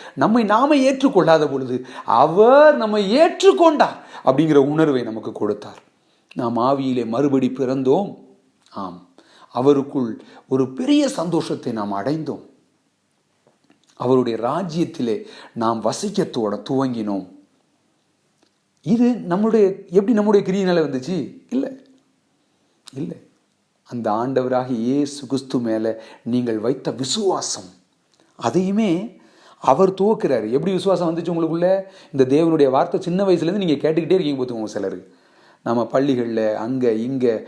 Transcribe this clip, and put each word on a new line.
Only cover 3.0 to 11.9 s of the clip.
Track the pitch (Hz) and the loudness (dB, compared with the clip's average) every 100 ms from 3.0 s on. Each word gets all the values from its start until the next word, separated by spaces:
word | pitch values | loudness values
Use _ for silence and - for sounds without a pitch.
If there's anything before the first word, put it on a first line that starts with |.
| 196 262 | 0 4
ஏற்றுக்கொண்டார் | 339 359 381 - 330 285 202 - - - 135 | 2 4 4 6 4 4 0 -2 -18 -4 0
அப்படிங்கிற | 139 160 143 | 2 4 4
உணர்வை | 139 156 156 127 | 4 2 2 0
நமக்கு | 113 110 113 | -4 -8 -10
கொடுத்தார். | - 104 101 - - _ _ _ _ _ | -4 -4 -4 -8 -20 _ _ _ _ _
நாம் | - 120 117 | -6 -4 0
ஆவியிலே | 127 139 131 123 113 | 0 0 0 -2 -2
மறுபடி | 117 143 131 127 - | 0 2 2 0 -2
பிறந்தோம். | 127 139 131 165 170 - - _ _ _ _ | -4 -2 2 0 0 -12 -20 _ _ _ _
ஆம், | 104 95 87 _ _ _ _ - | -12 -12 -14 _ _ _ _ -10
அவருக்குள் | 123 135 139 135 139 120 107 - - - | 0 2 2 0 -4 -6 -8 -16 -20 -4
ஒரு | 131 127 | -2 -2
பெரிய | 131 254 294 269 | -4 0 0 0
சந்தோஷத்தை | - 175 170 - 113 - | -4 -4 -4 -4 -8 -6
நாம் | 113 101 | -6 -6